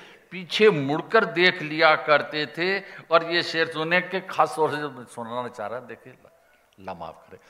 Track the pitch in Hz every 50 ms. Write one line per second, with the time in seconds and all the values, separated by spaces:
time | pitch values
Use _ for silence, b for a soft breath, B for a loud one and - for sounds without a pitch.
0 | B B B B B - - 185 185 147 - - 214 214 185 151 139 135 143 160
1 | - - - 226 208 180 147 165 180 185 175 - 151 151 156 156 160 156 156 147
2 | - 156 151 143 131 - 147 151 151 131 - 165 170 185 196 196 190 - - -
3 | - - 160 170 160 160 170 175 156 - - 165 165 160 - 151 156 160 175 180
4 | 175 175 185 185 185 - - - 156 156 - 160 156 143 139 147 147 143 131 123
5 | 120 - - - 117 113 117 123 123 120 110 - 107 101 110 127 123 117 117 -
6 | - 127 127 _ _ _ _ _ _ _ _ _ _ _ _ _ 95 95 92 87
7 | 82 80 80 - _ - - - B B